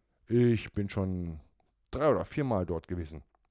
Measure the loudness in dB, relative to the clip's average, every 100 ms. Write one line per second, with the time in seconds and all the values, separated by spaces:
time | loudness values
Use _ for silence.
0 | _ _ 0 4 4 4 0 -4 -4 -2
1 | -2 -2 -6 -8 -14 _ _ _ _ 0
2 | 2 2 0 -4 0 0 0 -4 -6 -8
3 | -8 -12 -18 _ _